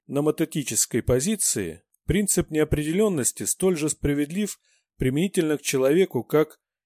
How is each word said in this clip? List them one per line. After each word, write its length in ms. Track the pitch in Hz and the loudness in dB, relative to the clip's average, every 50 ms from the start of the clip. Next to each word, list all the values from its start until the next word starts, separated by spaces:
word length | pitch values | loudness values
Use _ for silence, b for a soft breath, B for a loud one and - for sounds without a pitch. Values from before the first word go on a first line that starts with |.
| _ - | _ -6
номотетической 920 | 127 139 147 156 151 - 165 156 - 160 131 - 113 104 - - - 117 | -4 -2 0 0 0 0 -2 -2 -2 -6 -4 -4 -2 -2 -2 0 -2 -4
позиции, 840 | - - 123 131 147 202 226 - - - - 113 95 82 80 - _ _ _ _ _ | 0 0 0 0 0 -2 -2 -2 -2 -2 -2 -2 -4 -6 -8 -12 _ _ _ _ _
принцип 460 | - 156 202 208 - - 180 160 - | -2 0 0 0 0 0 -2 -2 -2
неопределенности 920 | 156 151 151 151 - 147 151 151 165 190 220 214 185 147 117 - - - 107 | 0 0 0 0 0 -4 -2 -2 0 0 2 2 0 0 -2 -2 -2 -4 -4
столь 340 | 95 - - 180 190 185 151 | -6 -4 0 0 0 0 2
же 120 | 151 147 | 0 -4
справедлив 680 | - - - 143 143 143 147 143 170 196 214 190 - _ _ _ _ _ _ _ _ - | -4 -2 -2 -2 0 0 -2 -2 -2 -4 -4 -4 -6 _ _ _ _ _ _ _ _ -2
применительно 600 | 131 131 131 147 185 196 - 196 165 151 151 139 | -2 0 0 2 0 0 0 0 2 2 0 -2
к 60 | - | -2
человеку 600 | - - 131 131 135 151 185 190 175 - 127 110 | -2 0 2 4 4 4 4 4 2 0 -6 -4
как 360 | - - 151 156 - - _ _ _ _ _ _ | 0 2 2 2 2 -2 _ _ _ _ _ _